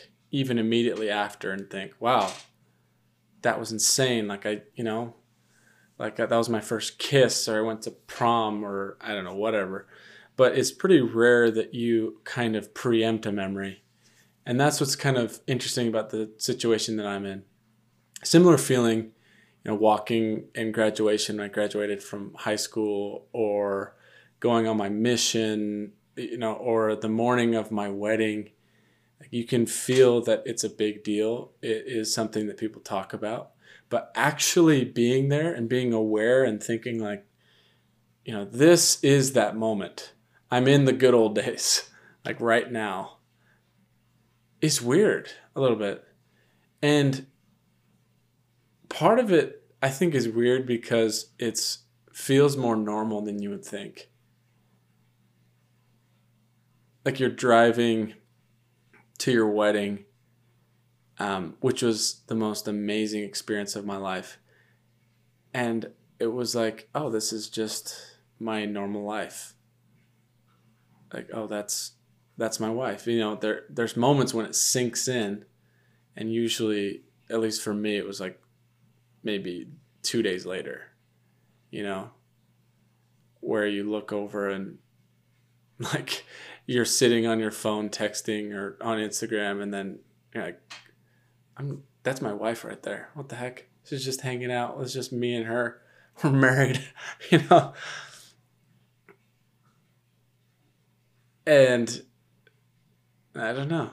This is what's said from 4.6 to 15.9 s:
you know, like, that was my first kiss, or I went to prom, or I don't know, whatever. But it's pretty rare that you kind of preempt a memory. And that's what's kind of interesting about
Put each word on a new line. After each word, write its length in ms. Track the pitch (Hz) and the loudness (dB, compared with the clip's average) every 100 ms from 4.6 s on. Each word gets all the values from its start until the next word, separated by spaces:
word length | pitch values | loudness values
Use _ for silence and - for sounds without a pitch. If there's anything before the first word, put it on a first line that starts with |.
| - - | -8 -8
you 80 | |
know, 320 | 117 110 117 - _ _ _ _ _ _ _ - | -6 -4 -6 -12 _ _ _ _ _ _ _ -10
like, 200 | 113 - | -8 -4
that 140 | 113 | 0
was 180 | 117 117 | 0 0
my 100 | 110 | -2
first 380 | 107 110 - - | -2 -6 -6 -8
kiss, 500 | - 139 120 - - | 0 4 4 2 -2
or 100 | 107 | -2
I 40 | |
went 220 | 113 110 | -2 -4
to 80 | 113 | -10
prom, 760 | - - - 120 117 110 104 101 | -16 -14 0 2 2 0 -4 -6
or 320 | 98 98 - | -6 -8 -10
I 140 | 113 | -8
don't 100 | 104 | -8
know, 120 | 90 95 | -6 -4
whatever. 520 | 110 110 92 95 - - - - - - | 0 0 -2 -6 -14 -20 -20 -20 -6 4
But 220 | 127 135 | 4 6
it's 140 | - | 0
pretty 280 | - 190 165 | 0 6 6
rare 520 | 113 113 120 120 117 | 6 4 6 8 6
that 220 | 110 - | 4 -2
you 460 | 123 117 113 110 - | -2 2 2 0 -6
kind 320 | - 123 117 107 | -10 -4 -2 -2
of 180 | 104 | -6
preempt 520 | - 123 113 113 110 110 | -6 0 2 2 0 -2
a 60 | |
memory. 520 | 101 95 98 98 95 _ _ _ _ _ _ - | -4 -4 -6 -8 -12 _ _ _ _ _ _ -4
And 140 | 123 | 2
that's 220 | 147 147 | 2 2
what's 140 | 139 - | -2 0
kind 220 | 139 127 | 0 0
of 220 | 113 - - | 0 -4 -4
interesting 400 | 127 - 127 | -4 -2 -2
about 220 | 117 | 0